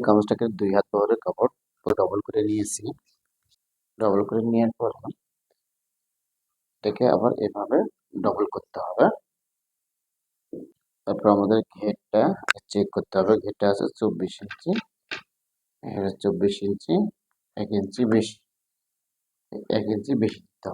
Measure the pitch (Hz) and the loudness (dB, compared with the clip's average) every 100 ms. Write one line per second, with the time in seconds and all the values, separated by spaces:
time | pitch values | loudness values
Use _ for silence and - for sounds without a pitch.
0 | 117 104 104 107 117 95 101 101 - 104 | 4 4 2 -2 -2 -2 0 0 0 0
1 | 104 113 185 - 117 - _ _ - 104 | 2 0 -2 -2 -2 -2 _ _ -4 0
2 | 92 101 - 110 107 107 101 - 110 - | 0 -2 -4 -2 -2 -2 -4 -6 -10 -12
3 | _ _ _ _ _ _ _ _ _ - | _ _ _ _ _ _ _ _ _ -2
4 | 107 98 101 110 113 113 113 - 117 - | 2 2 2 0 2 2 2 0 -4 -6
5 | - - _ _ _ _ _ _ _ _ | -12 -16 _ _ _ _ _ _ _ _
6 | _ _ _ _ _ _ _ _ 107 - | _ _ _ _ _ _ _ _ -4 0
7 | 123 190 123 - 104 104 104 143 226 - | 2 4 2 0 -2 -4 0 0 0 -6
8 | _ 98 104 101 101 - - 90 87 98 | _ -4 -2 0 -2 -4 -12 -10 -6 2
9 | 180 - _ _ _ _ _ _ _ _ | 2 2 _ _ _ _ _ _ _ _
10 | _ _ _ _ _ - - _ _ _ | _ _ _ _ _ -16 -16 _ _ _
11 | - 101 107 101 101 110 - - 107 - | -6 0 4 4 4 2 0 -6 -6 -6
12 | _ 104 143 196 - - - 104 101 - | _ 2 2 2 -2 -2 -2 -2 0 -2
13 | - 98 95 110 101 - 104 101 - - | -2 2 4 2 0 0 2 2 -2 -2
14 | 107 85 92 - 104 - 165 220 - _ | -2 -2 -4 -6 -16 -10 -4 -4 -6 _
15 | _ - - _ _ _ _ _ - 101 | _ -16 -16 _ _ _ _ _ -10 -4
16 | 98 95 101 90 101 101 101 104 - 175 | -4 -2 -2 2 0 0 -4 -4 0 0
17 | 208 - _ _ _ - 101 104 98 - | 0 -6 _ _ _ -10 -4 -2 -2 0
18 | 117 110 110 - _ _ _ _ _ _ | 2 2 0 -6 _ _ _ _ _ _
19 | _ _ _ _ _ - - 110 107 104 | _ _ _ _ _ -10 -4 -2 0 -4
20 | 139 127 107 - _ _ 95 | -2 0 0 -2 _ _ -10